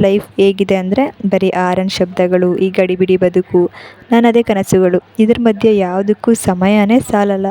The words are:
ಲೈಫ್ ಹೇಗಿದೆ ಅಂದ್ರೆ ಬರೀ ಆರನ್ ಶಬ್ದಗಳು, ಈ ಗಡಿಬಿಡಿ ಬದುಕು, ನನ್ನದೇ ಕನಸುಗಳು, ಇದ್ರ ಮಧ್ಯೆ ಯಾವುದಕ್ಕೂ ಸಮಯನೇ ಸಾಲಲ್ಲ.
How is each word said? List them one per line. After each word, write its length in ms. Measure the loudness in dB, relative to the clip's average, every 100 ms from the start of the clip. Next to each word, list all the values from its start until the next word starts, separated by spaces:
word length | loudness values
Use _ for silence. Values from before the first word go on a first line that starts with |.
ಲೈಫ್ 260 | 0 0 -2 0
ಹೇಗಿದೆ 400 | 0 2 -2 -2
ಅಂದ್ರೆ 280 | -2 -2 -2 -4 -2
ಬರೀ 220 | 0 0 -2
ಆರನ್ 320 | -2 -2 -4
ಶಬ್ದಗಳು, 600 | -4 -4 -2 0 0 0 0
ಈ 100 | -2
ಗಡಿಬಿಡಿ 460 | 0 -2 0 0 0
ಬದುಕು, 440 | 0 0 0 0 0 -6 -20 -20 -2
ನನ್ನದೇ 340 | 2 2 2
ಕನಸುಗಳು, 560 | 0 -2 0 0 2 0 -4 0
ಇದ್ರ 180 | 0 2
ಮಧ್ಯೆ 300 | 0 0 0 2
ಯಾವುದಕ್ಕೂ 580 | 0 -2 -2 -2 0 0
ಸಮಯನೇ 600 | 0 0 0 2 2 0
ಸಾಲಲ್ಲ. 480 | 0 -2 0 -2 -4